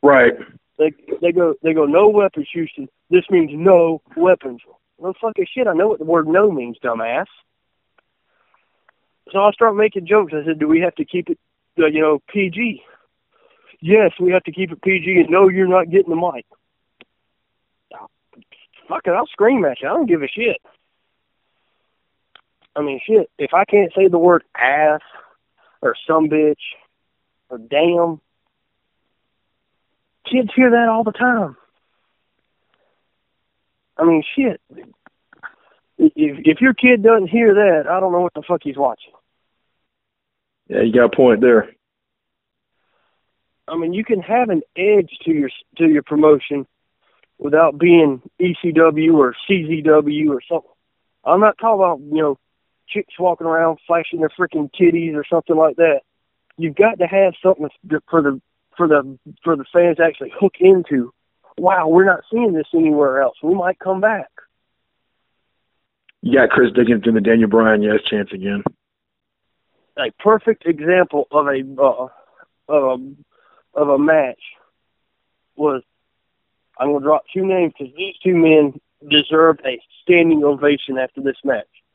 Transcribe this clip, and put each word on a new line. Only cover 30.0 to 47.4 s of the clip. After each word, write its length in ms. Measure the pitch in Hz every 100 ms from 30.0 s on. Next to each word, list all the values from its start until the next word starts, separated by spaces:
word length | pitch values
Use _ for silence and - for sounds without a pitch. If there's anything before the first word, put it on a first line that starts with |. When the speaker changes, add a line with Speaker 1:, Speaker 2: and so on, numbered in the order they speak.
| _ _
Speaker 2:
kids 260 | - 254 220
hear 160 | - 254
that 180 | 233 233
all 140 | 226
the 80 | 220
time. 460 | 208 247 233 170 135 _ _ _ _ _ _ _ _ _ _ _ _ _ _ _ _ _ _ _ _ _ _ _ -
I 80 |
mean, 180 | 160 330 - -
shit. 240 | 262 170 _ 131 123 _ _ _ _ _ - _ _ _ _ _
If, 140 | 311 -
if 440 | - 285 - 160
your 120 | 262
kid 300 | 247 247 240
doesn't 240 | 214 226 185
hear 280 | 220 226
that, 320 | 202 208 160 143
I 80 | 180
don't 140 | 190
know 80 | 175
what 140 | 175
the 80 | 156
fuck 180 | 143 175
he's 140 | 147 135
watching. 360 | 139 110 - _ _ _ _ _ _ _ _ _ _ _ _ _ _ _ _
Speaker 1:
Yeah, 140 | 104
you 100 | 113
got 200 | 117 120
a 40 | -
point 240 | 131 107
there. 300 | 127 117 104 _ _ _ _ _ _ _ _ _ _ _ _ _ _ _ _ _ _ _ -
Speaker 2:
I 100 | 165
mean, 160 | 165
you 100 | 185
can 160 | 220 208
have 260 | 170 226 240
an 140 | 165 - -
edge 340 | 190 208 170 -
to 80 | 165
your, 180 | 156 135 - _ -
to 100 | 165
your 160 | 151
promotion 640 | - 151 156 147 - 143 135 _ _ _ _ _ _
without 420 | _